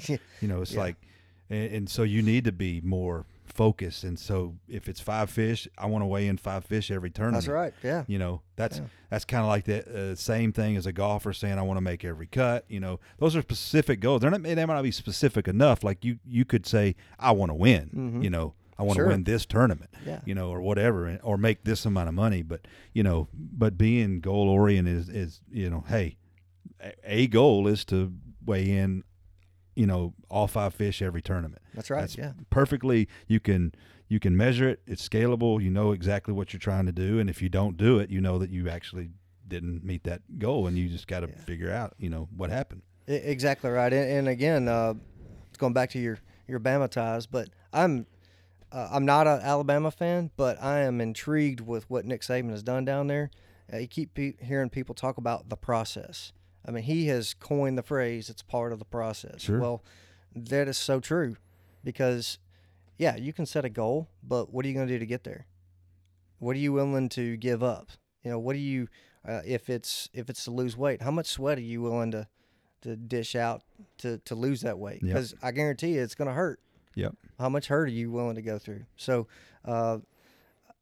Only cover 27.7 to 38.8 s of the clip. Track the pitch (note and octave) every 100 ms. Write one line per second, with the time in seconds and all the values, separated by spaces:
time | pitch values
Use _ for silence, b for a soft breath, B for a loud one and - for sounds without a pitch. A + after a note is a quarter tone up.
27.7 | G#2 - F#2+ F#2 F2+ - - - G2 F#2+
28.7 | G2 F#2+ F#2 - _ - - _ _ _
29.7 | - G#2 F2+ F2 - - G2+ G#2 A2 G2+
30.7 | - G2+ - F#2+ E2+ - F#2 E2 - _
31.7 | - - C#3+ D#3+ - C#3+ - - - C#3
32.7 | C#3 C3 A#2 G2+ B B A2 - F#2 E2+
33.7 | - b b b G#2+ G2 F2+ A#2+ A#2+ C3
34.7 | - - G2 - A2 A#2+ A#2+ A#2 A2 F#2
35.7 | F#2+ G#2+ G2 F2 G2+ - G2+ F#2+ F#2+ -
36.7 | F#2+ F#2 F2 F#2+ A2 G2+ E2+ F#2 F#2+ G2+
37.7 | F2 A2 A#2 G2 F#2+ F#2+ F2+ F#2 F#2 F2
38.7 | F2